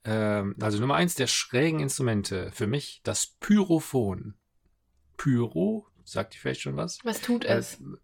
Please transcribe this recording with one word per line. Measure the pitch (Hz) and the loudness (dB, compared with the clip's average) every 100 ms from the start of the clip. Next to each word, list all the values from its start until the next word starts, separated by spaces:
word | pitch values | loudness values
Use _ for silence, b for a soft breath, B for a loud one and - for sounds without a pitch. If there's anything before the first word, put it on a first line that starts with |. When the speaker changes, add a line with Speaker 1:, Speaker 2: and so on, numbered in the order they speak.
| - | -2
Speaker 1:
ähm, | 110 107 104 98 95 | 0 2 0 -2 -2
also | 107 104 | -2 0
Nummer | 127 139 | 2 2
eins | 175 - | 2 0
der | 123 | 0
schrägen | - - 123 160 156 | 0 0 2 2 2
Instrumente | 143 - 127 104 98 95 92 | -2 0 0 0 0 -4 -6
für | - 107 | -2 0
mich | 143 - - | 0 -4 -8
das | - 107 - _ | -4 -2 -4 _
Pyrophon. | - 208 185 160 - 131 104 95 110 - _ _ _ _ _ _ _ - | 4 4 6 2 2 0 0 -4 -10 -16 _ _ _ _ _ _ _ -4
Pyro, | 143 123 117 160 196 214 - _ - | 2 2 2 0 0 0 -8 _ -8
sagt | - 95 - | -6 -6 -6
ihr | |
vielleicht | - - | -6 -6
schon | 143 139 | -6 -4
was? | 170 - | -6 -6
Speaker 2:
Was | 233 220 | -6 -6
tut | - 240 | -2 0
Speaker 1:
Äh, | - 147 | 2 0
Speaker 2:
es? | - - - - | 0 -12 -16 -16